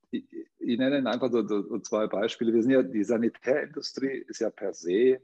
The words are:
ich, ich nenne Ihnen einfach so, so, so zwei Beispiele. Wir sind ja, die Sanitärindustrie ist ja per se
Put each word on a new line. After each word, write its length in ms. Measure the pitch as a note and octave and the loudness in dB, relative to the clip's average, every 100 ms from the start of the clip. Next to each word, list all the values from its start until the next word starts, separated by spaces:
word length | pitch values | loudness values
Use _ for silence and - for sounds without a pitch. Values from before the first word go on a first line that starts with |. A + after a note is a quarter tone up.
| - | -10
ich, 160 | - - - - - | -10 -10 -16 -18 -8
ich 200 | - A#2 | -2 0
nenne 180 | C3 C#3+ | 2 0
Ihnen 100 | B2 | 0
einfach 240 | A#2+ B2+ | 0 0
so, 160 | A#2 G#2 | 0 0
so, 160 | G#2+ | -2
so 160 | G2 G#2+ | -2 -8
zwei 260 | - G#2+ G#2+ | -4 -2 -2
Beispiele. 480 | F#2+ A2 - A2+ | -2 -2 0 2
Wir 80 | A#2 | 2
sind 80 | A#2 | 6
ja, 120 | C3+ | 4
die 220 | C3 A2 | 4 0
Sanitärindustrie 1200 | F#2+ A#2 A#2 - - C#3+ D3 D3 - - C3+ C3 - | 0 2 0 -2 -2 0 -2 -8 -10 -6 -4 -6 -10
ist 120 | A2 | -6
ja 80 | A2 | -6
per 220 | - G2 | -4 -8
se 480 | E2+ E2+ F#2+ B2+ C3 | -6 0 4 4 4